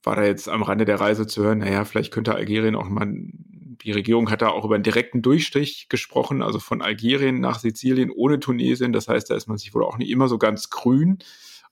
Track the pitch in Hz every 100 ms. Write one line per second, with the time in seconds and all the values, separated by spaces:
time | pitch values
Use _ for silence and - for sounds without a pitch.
0 | - 104 104 95 - 107 98 101 104 101
1 | 104 107 107 110 104 110 98 98 107 110
2 | - 117 110 - 104 107 110 107 95 104
3 | 104 98 85 - - - 131 120 110 104
4 | 101 117 107 107 113 90 107 107 107 117
5 | 123 123 127 156 - 139 143 - - 127
6 | - - - 139 110 107 - 127 104 107
7 | 113 139 135 127 123 113 117 107 127 127
8 | 123 - 131 147 139 123 127 127 123 110
9 | 110 117 - 110 110 107 - 113 - 117
10 | - 123 131 113 110 107 - - 120 131
11 | 170 190 - - - - _